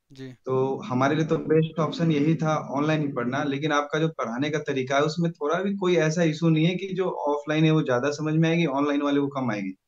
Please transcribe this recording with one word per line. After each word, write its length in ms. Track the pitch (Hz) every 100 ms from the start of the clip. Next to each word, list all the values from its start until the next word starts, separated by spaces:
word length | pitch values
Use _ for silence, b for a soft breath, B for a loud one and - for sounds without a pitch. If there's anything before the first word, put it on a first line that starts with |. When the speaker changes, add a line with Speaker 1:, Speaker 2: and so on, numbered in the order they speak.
| _
Speaker 1:
जी। 160 | 135 131
Speaker 2:
तो 540 | 127 - 131 131 139 -
हमारे 280 | 127 135 156
लिए 80 |
तो 140 | 156 160
बेस्ट 420 | - 156 160 -
ऑप्शन 320 | 151 - 165
यही 220 | 147 147
था 220 | 160 160 151
ऑनलाइन 460 | - 131 151 156
ही 60 | 143
पढ़ना। 360 | 120 120 135
लेकिन 280 | 147 139 156
आपका 260 | 147 143 160
जो 100 | 160
पढ़ाने 420 | 156 117 117 147
का 80 | 151
तरीका 380 | 151 131 131 139
है, 60 |
उसमें 300 | 151 160 165
थोड़ा 260 | 170 147 170
भी 180 | 196 196
कोई 200 | 180 175
ऐसा 260 | 156 165
इशू 260 | 170 151 165
नहीं 180 | 156 165
है 80 |
कि 200 | 180 -
जो 100 | 185
ऑफलाइन 600 | 180 - 143 147 147 156
है 60 | 160
वो 120 | 156
ज्यादा 280 | 131 123 139
समझ 240 | 147 151
में 160 | 156 160
आएगी, 160 | 170 165
ऑनलाइन 360 | 135 147 143
वाले 180 | 143 143
को 80 | 139
कम 220 | 139 127
आएगी। 200 | 104 95 95